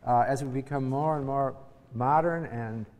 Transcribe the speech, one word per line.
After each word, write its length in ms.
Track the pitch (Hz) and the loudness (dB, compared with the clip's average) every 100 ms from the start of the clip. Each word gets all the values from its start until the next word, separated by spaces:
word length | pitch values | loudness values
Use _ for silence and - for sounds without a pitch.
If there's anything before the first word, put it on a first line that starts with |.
| - | 2
uh, 200 | 120 117 | 2 4
as 160 | 135 | 0
we 60 | 139 | -2
become 400 | 131 131 143 131 | -4 -4 -4 -2
more 280 | 135 156 156 | 0 0 0
and 80 | 135 | -2
more 300 | 135 135 - - - - | 0 -2 -4 -18 -20 -12
modern 520 | 113 123 151 165 170 160 | -2 4 4 4 0 -4
and 400 | 117 113 113 107 | -6 -6 -6 -10